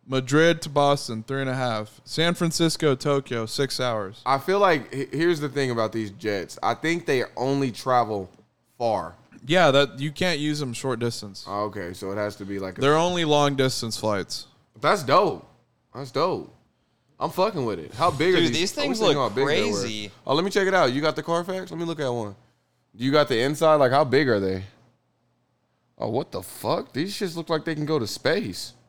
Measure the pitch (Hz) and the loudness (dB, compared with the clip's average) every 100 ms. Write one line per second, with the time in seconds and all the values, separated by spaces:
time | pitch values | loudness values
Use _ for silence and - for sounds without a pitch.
0 | - 131 127 147 165 170 160 143 143 143 | -2 -4 2 4 6 4 0 2 4 2
1 | - 110 113 135 135 131 127 107 107 - | -2 -10 -6 -4 -4 -2 -2 -4 -6 -16
2 | - - 165 175 170 - 165 - 156 131 | -10 0 0 0 -2 2 0 2 0 2
3 | 147 143 135 120 110 - 139 - 127 110 | 2 0 0 -6 -4 -4 -4 -2 -2 -4
4 | 98 113 - 135 135 202 196 156 113 135 | -6 -8 -2 0 0 2 4 4 -2 -8
5 | 135 139 170 165 143 135 131 117 110 113 | -6 0 0 0 -2 -2 0 0 -2 -2
6 | 107 98 107 98 82 - 101 117 160 170 | -6 -6 -4 -4 -6 -4 -2 0 -2 -2
7 | 165 135 110 - 131 139 135 104 135 123 | 0 0 -2 -4 -2 0 -2 -4 0 2
8 | 110 104 92 _ _ _ _ _ 117 104 | 2 -4 -6 _ _ _ _ _ 0 0
9 | 82 92 _ - 123 175 160 135 139 131 | -4 -12 _ -18 0 4 6 6 2 -2
10 | 147 143 180 156 151 147 135 113 135 120 | -8 -2 -2 0 -2 -2 -6 -6 -4 -2
11 | 120 - 104 95 - 101 104 101 87 90 | -4 -4 -12 -14 -8 -4 -4 -6 -10 -8
12 | 95 101 104 101 98 98 95 92 135 156 | -6 -4 -4 -6 -8 -6 -6 0 2 4
13 | 175 180 160 147 143 135 131 - 117 - | 2 0 2 4 4 2 0 0 -6 -4
14 | 107 104 87 - - _ _ - 143 196 | -2 -2 -4 -10 -14 _ _ -4 0 0
15 | 139 156 190 87 - _ _ _ _ 120 | 4 4 4 -2 -12 _ _ _ _ -14
16 | 135 135 175 131 - _ _ _ _ _ | -6 -2 -2 -2 -8 _ _ _ _ _
17 | _ _ 160 170 202 185 120 92 73 113 | _ _ -6 0 0 0 -4 -4 -8 0
18 | 175 143 170 180 160 120 185 - 285 226 | 0 2 2 4 4 2 -2 -2 -2 2
19 | 208 143 120 104 143 170 - 208 - 107 | 2 2 0 0 0 2 0 -2 -4 -6
20 | 104 - - 143 190 202 190 190 139 131 | -10 -10 0 0 2 2 2 4 4 2
21 | 156 151 151 170 175 185 185 160 170 160 | 0 -2 -2 -4 -2 -8 -8 -6 -6 -4
22 | 135 120 104 98 _ _ _ _ _ 98 | -2 -2 -6 -10 _ _ _ _ _ -4
23 | 127 151 143 117 131 151 160 151 127 135 | 2 4 4 2 2 4 4 6 6 4
24 | 147 131 139 107 95 92 98 _ _ _ | 4 4 4 2 0 -2 -8 _ _ _
25 | _ _ _ _ _ _ _ _ _ _ | _ _ _ _ _ _ _ _ _ _
26 | 113 110 175 95 98 - 107 165 254 123 | -2 -2 -4 -10 -10 -6 -2 -2 -2 -6
27 | 185 202 190 165 160 160 - 156 156 156 | -6 -4 -6 -6 -4 -4 -2 -4 -2 0
28 | 107 - 135 160 156 87 - - | -2 -2 0 0 -2 -8 -12 -16